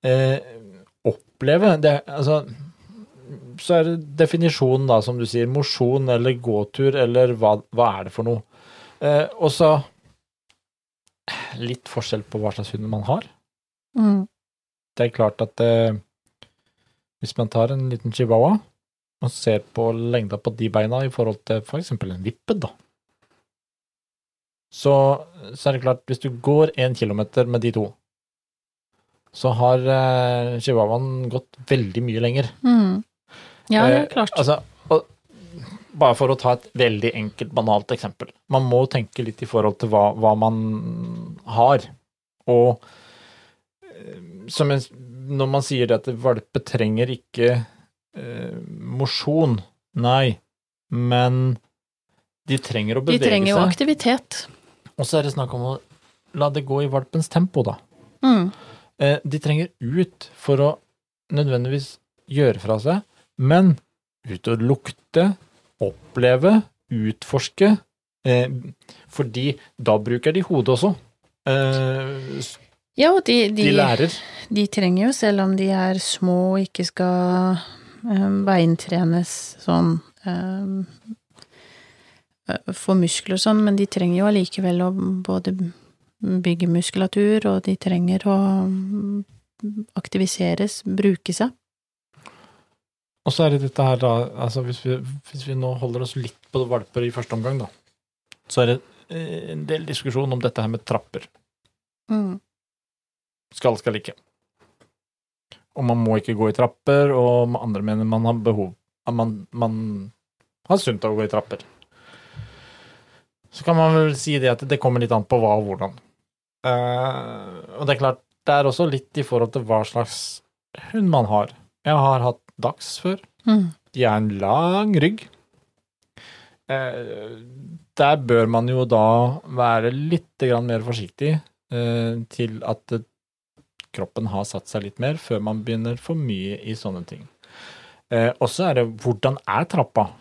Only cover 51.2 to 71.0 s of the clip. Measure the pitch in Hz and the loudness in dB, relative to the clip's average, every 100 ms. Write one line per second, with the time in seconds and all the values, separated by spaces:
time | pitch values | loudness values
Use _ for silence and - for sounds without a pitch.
51.2 | 123 127 131 120 _ _ _ _ _ _ | 2 2 0 -2 _ _ _ _ _ _
52.2 | _ _ - 135 - 110 107 120 135 240 | _ _ -4 -4 -2 -4 -2 -2 0 2
53.2 | 175 208 196 202 185 175 285 294 247 254 | 2 2 2 2 2 2 0 0 0 0
54.2 | - - - - _ _ - - 131 156 | -2 -14 -14 -20 _ _ -20 -8 -2 0
55.2 | 143 135 127 127 123 135 _ _ _ _ | 0 -4 -6 -6 -6 -8 _ _ _ _
56.2 | _ 151 147 143 135 135 143 135 131 165 | _ -2 -2 -2 -4 -2 0 -2 -2 -4
57.2 | 156 170 185 - 110 104 _ _ _ _ | -2 0 0 0 -2 -4 _ _ _ _
58.2 | 262 226 180 - - - _ _ 139 147 | 4 4 2 -4 -20 -20 _ _ 2 2
59.2 | - 147 151 151 170 _ 117 156 180 _ | -2 -4 0 0 -2 _ -4 -2 -2 _
60.2 | - - - 139 143 - _ _ _ _ | -20 -12 0 2 2 0 _ _ _ _
61.2 | _ 147 143 123 127 139 135 - _ _ | _ -2 0 0 -2 -4 -6 -18 _ _
62.2 | _ 139 135 101 101 110 123 185 - _ | _ 2 4 2 0 0 0 -2 -4 _
63.2 | _ - 131 165 190 156 _ _ _ _ | _ -2 4 6 6 4 _ _ _ _
64.2 | - 92 - 117 117 135 - - _ 165 | -14 -8 -4 -2 0 0 -4 -18 _ 2
65.2 | 185 190 _ _ _ _ 98 - - - | 2 0 _ _ _ _ -6 -6 -10 0
66.2 | 123 127 170 220 208 _ _ 117 107 - | 4 4 6 4 2 _ _ -4 -2 -4
67.2 | - 139 - - 196 214 _ _ _ _ | -4 -4 -4 2 4 4 _ _ _ _
68.2 | 135 123 127 131 127 - - - _ - | 2 2 2 -4 -10 -18 -20 -20 _ -6
69.2 | 131 113 135 135 - _ 113 107 107 120 | -4 -2 -4 -4 -10 _ 0 2 2 0
70.2 | 151 170 180 156 120 123 190 185 | 0 0 0 0 2 2 2 -2